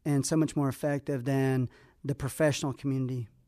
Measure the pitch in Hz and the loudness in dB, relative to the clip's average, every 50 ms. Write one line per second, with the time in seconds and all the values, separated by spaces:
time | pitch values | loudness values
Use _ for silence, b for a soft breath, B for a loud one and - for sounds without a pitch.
0 | - 151 143 139 131 - 165 160 160 139 - 151 143 135 123 - - 147 143 139 | -2 0 2 2 2 2 2 2 2 2 2 0 0 0 0 -2 -2 -2 -2 -2
1 | - - 143 127 120 139 139 135 135 135 131 131 127 - b b b b b b | -2 -4 -4 -2 -2 0 2 2 2 2 2 2 0 -2 b b b b b b
2 | b 139 139 - 143 123 - - 160 147 131 - - 139 123 - - 139 135 131 | b -6 -4 -4 -4 -6 0 2 2 2 2 2 -2 -4 -4 -4 -4 -2 -2 -2
3 | 131 123 131 123 113 - _ _ _ | -2 -2 -4 -6 -6 -8 _ _ _